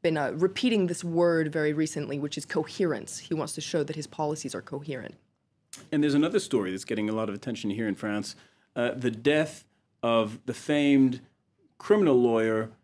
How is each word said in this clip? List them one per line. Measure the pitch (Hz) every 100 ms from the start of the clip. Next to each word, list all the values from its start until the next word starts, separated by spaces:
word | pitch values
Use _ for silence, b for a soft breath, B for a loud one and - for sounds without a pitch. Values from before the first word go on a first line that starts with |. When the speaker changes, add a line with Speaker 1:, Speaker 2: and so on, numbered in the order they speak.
Speaker 1:
been, | 170 160
uh, | 135 120
repeating | 185 190 254 226 180
this | 175
word | 175 165 175 165 156
very | 156 151
recently, | 151 156 - 151 143
which | 147 143
is | -
coherence. | 165 147 - 180 127 - -
He | -
wants | 160 135
to | -
show | 151 170 147
that | 151
his | 147
policies | - 151 151 135
are | 90
coherent. | - 143 147 131 107 - _ _ _ _ _ - -
Speaker 2:
And | 151
there's | 147
another | 143 160 -
story | - 123 95
that's | 95
getting | - 110 107
a |
lot | 110 110
of | 101
attention | - 113 104
here | 101 110
in | 95
France, | 110 104 - - b b b -
uh, | 120
the | 131 123
death | 110 123 151 156 - _ _ _ _
of | 117 117 110 117 -
the |
famed | 117 - 147 143 139 131 127 - _ _ _ _ _
criminal | - 208 180 127
lawyer | 120 113 110 110 110 -